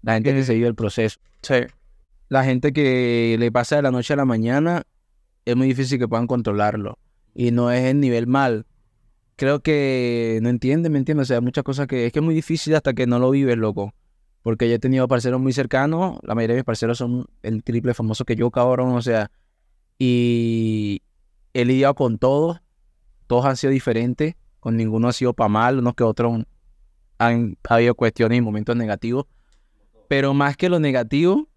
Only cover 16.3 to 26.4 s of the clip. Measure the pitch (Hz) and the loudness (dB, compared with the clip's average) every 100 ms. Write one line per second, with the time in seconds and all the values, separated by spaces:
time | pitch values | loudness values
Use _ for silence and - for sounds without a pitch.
16.3 | 110 113 123 131 113 113 117 120 123 123 | -2 0 -2 -2 -4 -2 -2 -4 -4 -6
17.3 | _ - 113 - 117 123 120 113 110 120 | _ -6 -6 -4 -2 -2 -2 -4 -4 -4
18.3 | 113 120 123 123 127 127 123 117 113 104 | -2 0 2 0 2 0 -2 0 -2 -2
19.3 | _ _ _ _ _ _ _ 131 123 120 | _ _ _ _ _ _ _ 0 2 2
20.3 | 120 117 113 113 110 104 101 _ _ _ | 0 0 0 -2 -2 -2 -6 _ _ _
21.3 | _ _ 131 123 131 139 139 131 110 127 | _ _ -2 2 4 2 2 0 0 0
22.3 | 139 165 170 _ _ _ _ _ _ _ | 2 0 -4 _ _ _ _ _ _ _
23.3 | 123 135 127 139 135 127 113 120 123 151 | 0 0 0 0 0 0 -2 -2 -2 -4
24.3 | - _ _ 120 113 110 110 117 123 127 | -6 _ _ -4 -2 -2 0 0 0 -2
25.3 | - 110 107 120 135 120 123 117 107 117 | 0 0 2 2 2 -2 0 0 2 0
26.3 | 113 | -2